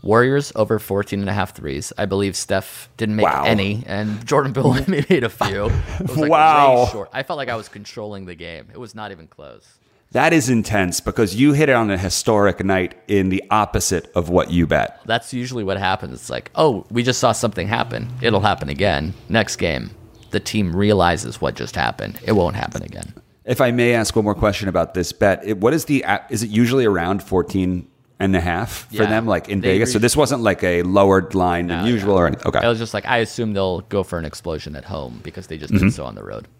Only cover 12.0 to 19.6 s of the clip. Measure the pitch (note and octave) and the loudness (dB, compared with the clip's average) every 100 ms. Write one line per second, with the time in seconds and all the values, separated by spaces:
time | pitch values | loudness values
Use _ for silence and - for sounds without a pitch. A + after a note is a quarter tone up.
12 | F#2+ - - G#2+ G2+ F#2 F#2+ F#2+ F2+ - | -2 -2 2 4 4 2 0 0 -2 -6
13 | - G#2 F#2+ F#2+ - G#2+ G#2 G#2 - F2 | -2 2 2 0 0 0 2 -2 -2 -2
14 | - - E2+ F2 C2+ F2 D#2+ D2+ G#1 - | -2 -4 2 2 2 2 2 2 0 -6
15 | - A2+ - B2+ B2 B2 F#2+ F#2+ F#2+ F#2+ | -4 -4 -4 -8 -6 -6 -4 -2 -2 -2
16 | D#2+ B1 - B1 - - D#3+ G#2 - A2+ | -6 -12 -10 -10 -8 2 2 2 -2 -2
17 | B2 B2 B2 G#2+ A2+ G2 F2+ A2+ A#2+ - | 0 2 2 2 -2 -2 -2 -2 -2 -4
18 | A#2+ - A2+ G#2 G#2 F2+ C#2+ C#2+ G2 D2 | -8 -2 0 2 2 0 -4 0 0 0
19 | D#2+ G2 - A2 G#2 - | -2 -8 -2 0 0 -2